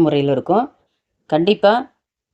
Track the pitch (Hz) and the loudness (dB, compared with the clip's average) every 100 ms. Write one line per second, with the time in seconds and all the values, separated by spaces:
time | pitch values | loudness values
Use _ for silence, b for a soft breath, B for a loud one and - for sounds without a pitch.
0 | 156 147 139 131 - 202 269 _ _ _ | 2 0 0 -2 -2 -2 -2 _ _ _
1 | _ _ - 156 180 202 202 240 - _ | _ _ -6 -2 0 0 0 0 -4 _
2 | _ _ _ | _ _ _